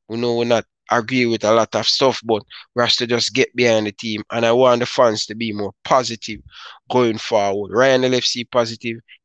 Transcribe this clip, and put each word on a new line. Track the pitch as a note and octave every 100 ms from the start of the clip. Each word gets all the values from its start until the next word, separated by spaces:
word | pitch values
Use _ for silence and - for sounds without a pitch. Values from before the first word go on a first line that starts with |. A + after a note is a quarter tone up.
| -
We | A2+
know | A#2+ A#2
we're | A#2+
not | A2+ - _ -
agree | A#2 A2 B2+ A#2+
with | A2
a | G#2+
lot | A2+ G#2+
of | G#2+ -
stuff, | - C3+ -
but | A2+ G#2+ - - -
we | B2
have | A#2
to | - A#2+
just | A#2+ A2
get | A2+ A#2+
behind | B2 A#2+ A2 G#2
the |
team. | - A2+ G#2+ -
And | A#2 A#2
I |
want | A#2+ B2+ A#2+
the | A#2+
fans | - A#2+ G#2+ -
to |
be | A2 A2+
more | G#2 G2 -
positive | - C3+ A#2 A2+ - G#2 - - - - -
going | B2+ A#2+ A2
forward. | - A2 G2+ G2 G2
Ryan | G#2+ C3+ C3
L | B2+
F | B2
C | - B2
positive. | A2+ B2 A2+ A#2 A#2+ A#2 _ -